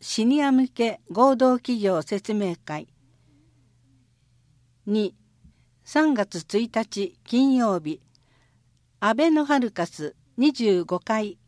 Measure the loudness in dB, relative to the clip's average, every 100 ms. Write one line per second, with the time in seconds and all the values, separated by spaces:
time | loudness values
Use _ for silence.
0 | -6 -2 2 2 2 2 0 0 -4 -4
1 | -8 2 4 4 2 2 -2 -2 0 -2
2 | -2 -6 -4 -4 -4 -6 -10 -12 -14 _
3 | _ _ _ _ _ _ _ _ _ _
4 | _ _ _ _ _ _ _ _ -4 -2
5 | -2 -6 _ _ _ _ _ _ -4 0
6 | 2 0 -2 -8 -4 -4 -2 -4 -6 -6
7 | -8 -10 -4 0 2 2 2 -2 -4 -10
8 | _ _ _ _ _ _ _ _ _ _
9 | -2 2 2 2 2 0 0 -4 -8 -8
10 | -12 -12 _ 0 0 2 2 2 0 -4
11 | -2 -4 -4 -10